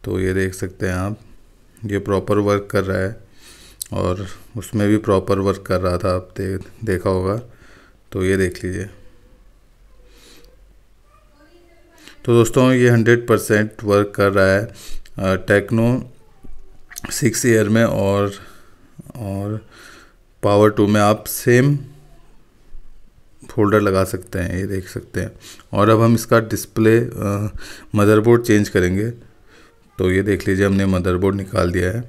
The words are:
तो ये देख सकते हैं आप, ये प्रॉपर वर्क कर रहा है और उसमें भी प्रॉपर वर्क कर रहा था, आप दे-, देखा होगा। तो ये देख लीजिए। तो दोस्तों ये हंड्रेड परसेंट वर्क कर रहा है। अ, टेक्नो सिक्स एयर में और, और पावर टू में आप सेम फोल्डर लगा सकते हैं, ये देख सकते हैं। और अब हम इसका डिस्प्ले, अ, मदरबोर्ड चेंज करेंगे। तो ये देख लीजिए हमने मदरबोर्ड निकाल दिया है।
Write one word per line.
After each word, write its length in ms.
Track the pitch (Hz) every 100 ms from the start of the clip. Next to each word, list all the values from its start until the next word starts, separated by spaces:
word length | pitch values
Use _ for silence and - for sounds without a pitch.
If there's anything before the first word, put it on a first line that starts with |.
तो 160 | - 95
ये 140 | 95
देख 200 | 95 95
सकते 320 | 92 98 - 98
हैं 80 |
आप, 260 | 90 95 110 - - - _ _ -
ये 140 | 104 101
प्रॉपर 400 | 98 98 92 104
वर्क 300 | 101 101 101
कर 140 | 101
रहा 140 | 95 95
है 220 | 95 120 - - - - - - -
और 340 | 98 95 92 92 - - 113
उसमें 320 | - 104 104
भी 80 | 107
प्रॉपर 420 | 101 95 95 98
वर्क 260 | 98 95 -
कर 140 | 92
रहा 180 | 90 90
था, 180 | 95 90
आप 180 | - -
दे-, 260 | 95 95 - -
देखा 260 | 110 92 98
होगा। 260 | 92 92 110 120 - - - _ _ _
तो 120 | 98
ये 120 | 92 95
देख 280 | 92 90
लीजिए। 200 | 92 92 92 - - - _ - - _ _ _ _ - - - - - - - - - _ _ _ _ _ _ 294 - - - _ - - -
तो 80 | -
दोस्तों 400 | 117 113 - 127
ये 180 | 127 123
हंड्रेड 360 | 120 110 120 120
परसेंट 440 | 107 - 104 107 -
वर्क 280 | 104 101 101 -
कर 160 | 101
रहा 200 | 98 95
है। 120 | 98 113 - - - - -
अ, 160 | 95 95 -
टेक्नो 640 | 101 98 113 117 127 - - - - - - - - - - -
सिक्स 360 | - 113 - 127
एयर 220 | 113 120
में 160 | 110
और, 480 | 117 - 98 101 101 - - - - - - - - 127
और 500 | 101 98 101 107 110 - - - - _ _ _
पावर 280 | 101 104 107
टू 160 | 107 101
में 140 | 104
आप 240 | 104 107 -
सेम 520 | - - 120 139 143 - - - - - - _ _ - - - - - _ _ _ -
फोल्डर 300 | - 104 104
लगा 240 | 101 95
सकते 340 | 95 95 - 90
हैं, 180 | 87 92
ये 100 | 98
देख 220 | 95 92
सकते 320 | - - 90
हैं। 120 | 92 - - - -
और 160 | 98 104
अब 120 | 110
हम 140 | 117
इसका 260 | 113 - 117
डिस्प्ले, 600 | 110 104 - - 110 113
अ, 520 | 123 - 101 101 107 - - - -
मदरबोर्ड 480 | 107 101 107 110 117
चेंज 260 | 117 104 101
करेंगे। 600 | 98 90 92 113 120 - _ _ - _ _ _ -
तो 120 | 92
ये 120 | 92
देख 260 | 101 92 -
लीजिए 180 | 95 101
हमने 200 | 98 95
मदरबोर्ड 500 | 92 90 90 98 98
निकाल 340 | 95 95 90
दिया 200 | 90 90
है। 100 | 110